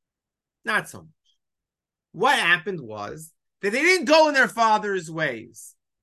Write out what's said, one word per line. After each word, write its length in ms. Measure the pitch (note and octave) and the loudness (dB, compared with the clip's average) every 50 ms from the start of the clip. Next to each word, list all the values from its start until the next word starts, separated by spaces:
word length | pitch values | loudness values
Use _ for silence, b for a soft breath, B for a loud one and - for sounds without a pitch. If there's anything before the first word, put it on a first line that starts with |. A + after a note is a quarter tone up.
| _ _ _ _ _ _ _ _ _ _ _ _ - | _ _ _ _ _ _ _ _ _ _ _ _ -8
Not 240 | A3 A3 G3 E3 - | -6 -4 -4 -4 -6
so 100 | - G2 | -12 -20
much. 80 | D#2+ D#3 _ _ _ _ _ _ _ _ _ _ _ _ _ _ _ _ _ _ _ _ - | -20 -20 _ _ _ _ _ _ _ _ _ _ _ _ _ _ _ _ _ _ _ _ -6
What 260 | D#3+ G#3+ C4+ C#4+ A#3 | -2 0 2 2 2
happened 420 | G3+ E3+ F3 E3+ - G#3 F#3+ D#3+ | 2 2 2 0 0 -4 -8 -8
was 500 | B2+ G#2+ G#2+ G#2 G2+ A2 C3 D#3 D#3+ - _ _ _ _ _ _ | -10 -10 -10 -10 -10 -10 -10 -14 -16 -20 _ _ _ _ _ _
that 100 | - G3+ | -4 -2
they 100 | G#3 C4 | -2 0
didn't 240 | D#4 F4+ F#4 F#4 C4+ | 2 2 2 2 2
go 240 | A#3+ D4+ D#4+ D#4+ D4+ | 4 4 6 6 6
in 40 | C#4+ | 4
their 140 | C4+ B3 G3 | 2 2 2
father's 640 | - A3+ A3+ A3 G#3+ G#3+ F#3 G#3 G3 F#3 D#3+ D#3+ | 2 0 2 2 2 2 0 -2 -6 -6 -6 -8
ways. 640 | D#3+ D#3+ D#3 C#3+ A#2+ A2 G2+ - - - - - - _ _ _ _ _ | -6 -4 -4 -4 -4 -6 -12 -16 -20 -20 -20 -20 -20 _ _ _ _ _